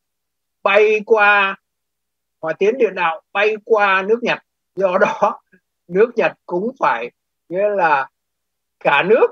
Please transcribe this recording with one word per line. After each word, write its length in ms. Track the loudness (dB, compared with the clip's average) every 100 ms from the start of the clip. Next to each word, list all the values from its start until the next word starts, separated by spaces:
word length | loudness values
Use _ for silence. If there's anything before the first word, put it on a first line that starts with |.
| _ _ _ _ _ _
bay 380 | 2 4 4 2 2
qua, 500 | 2 4 2 0 -6 _ _ _ _ _ _ _ _
hỏa 120 | -8
tiễn 240 | -2 -2 2
địa 120 | -2
đạo 320 | 0 -4 -6 -8
bay 220 | -2 -2 -2 -2
qua 360 | 0 2 0
nước 220 | 0 -2
Nhật. 160 | -2 -6 _ _ _ -4
Do 220 | -2 0
đó, 440 | 0 0 -4 -4 _ _ _ _ -4
nước 240 | 0 0 0
Nhật 160 | -4 -4 -8
cũng 300 | -6 -6 -4
phải, 320 | -4 -4 -8 -14 _ _ -10
nghĩa 200 | -4 -2
là 400 | -2 0 0 -4 _ _ _ _ _ _ _
cả 240 | 0 0
nước 240 | 2 2 2